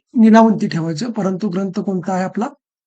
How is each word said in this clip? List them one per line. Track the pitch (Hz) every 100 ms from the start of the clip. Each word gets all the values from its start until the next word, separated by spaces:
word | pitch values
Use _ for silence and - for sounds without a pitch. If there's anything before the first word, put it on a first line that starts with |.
| _
नीलावंती | 269 220 220 220 185 202
ठेवायचं, | 156 165 160 240
परंतु | 220 190 185 214
ग्रंथ | 175 196 185
कोणता | 202 190 165
आहे | 185
आपला, | 185 185 254 - _ _